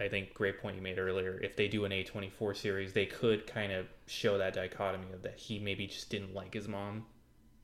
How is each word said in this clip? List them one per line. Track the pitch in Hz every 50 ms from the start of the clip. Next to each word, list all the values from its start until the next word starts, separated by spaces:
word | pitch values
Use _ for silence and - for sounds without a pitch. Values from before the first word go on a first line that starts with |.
I | 104 98
think | 104 101 95 - -
great | - 107 98 98 -
point | - 104 95
you | 92 95
made | 92 92 95
earlier. | 92 92 92 95 92 92 92 98 98
If | 95 -
they | - 104 101
do | 107 107 104
an | 98 98
A | 95 92
twenty-four | - - 107 98 95 - - 110 104 95
series, | - - 107 98 98 98 92 92
they | 107 98
could | 95 - - - 117 110 107 -
kind | - - 110 104 98 95
of | 92 90 - - - -
show | - - - - 113 101 98
that | 95 95 92
dichotomy | 95 92 92 - - 104 95 95 92 92 92 92
of | 92 98
that | 95 92 -
he | - - 113 101
maybe | 104 101 98 98 101
just | 95 - - - -
didn't | - 101 98 95 95
like | 98 92 92 -
his | 110 101 104
mom | 104 98 101 104 104 110 110 - - - - - - - - - - -